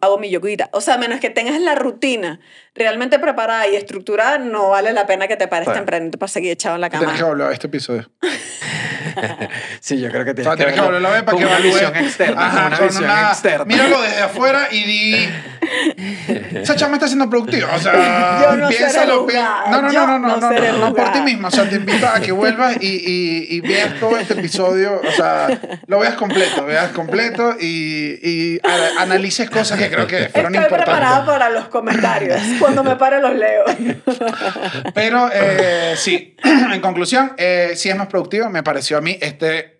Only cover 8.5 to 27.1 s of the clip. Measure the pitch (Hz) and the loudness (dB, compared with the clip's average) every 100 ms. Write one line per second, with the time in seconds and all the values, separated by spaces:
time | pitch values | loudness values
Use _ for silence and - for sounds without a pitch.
8.5 | - 151 - - - - - 110 - 107 | -12 -10 -8 -8 -8 -8 -6 -6 -6 -10
9.5 | - - - - 135 123 123 127 131 131 | -10 -12 -12 -6 -4 -2 -4 -4 -2 -2
10.5 | 160 143 196 190 180 185 220 220 180 190 | 0 0 2 2 2 0 0 2 2 2
11.5 | 185 190 190 165 160 277 - 165 156 180 | 4 4 4 2 0 -2 0 0 2 0
12.5 | 190 170 156 190 190 156 214 214 185 196 | 2 0 2 2 2 2 2 2 2 0
13.5 | 185 208 233 269 269 220 208 196 196 262 | 0 2 2 4 2 0 -2 -2 0 2
14.5 | 269 277 214 208 208 214 214 220 160 147 | 2 0 -2 0 0 0 0 0 -4 -10
15.5 | - 330 - 320 - 190 196 160 214 - | -8 -4 -2 -2 -4 -6 -6 -6 -6 -6
16.5 | 175 98 294 302 285 294 269 247 240 220 | -4 -2 0 0 0 0 0 0 0 0
17.5 | 302 - 165 185 - - 180 180 175 - | -2 -2 0 2 4 4 2 2 4 4
18.5 | - 285 226 285 311 294 254 247 240 226 | 6 2 2 2 4 4 2 2 0 0
19.5 | 208 202 262 277 285 269 262 240 226 240 | 0 0 2 2 2 2 2 0 0 2
20.5 | 240 233 220 220 220 240 277 277 214 185 | 2 2 2 2 2 0 0 0 -2 0
21.5 | 247 202 202 190 214 247 220 196 185 214 | 0 2 0 0 0 2 2 0 0 0
22.5 | 226 254 240 196 190 175 180 170 165 156 | 2 0 0 -2 -2 -2 -2 -2 -2 -4
23.5 | 170 - 202 208 147 220 226 190 196 175 | -4 -2 0 -2 -2 0 0 -2 -4 -2
24.5 | 190 185 190 196 196 - 156 160 156 151 | 0 2 2 0 0 0 0 2 2 0
25.5 | 240 - 175 - 202 226 240 202 196 185 | -2 -6 -12 -2 2 2 0 0 2 2
26.5 | 160 143 156 175 - 160 | 0 0 0 0 -2 -2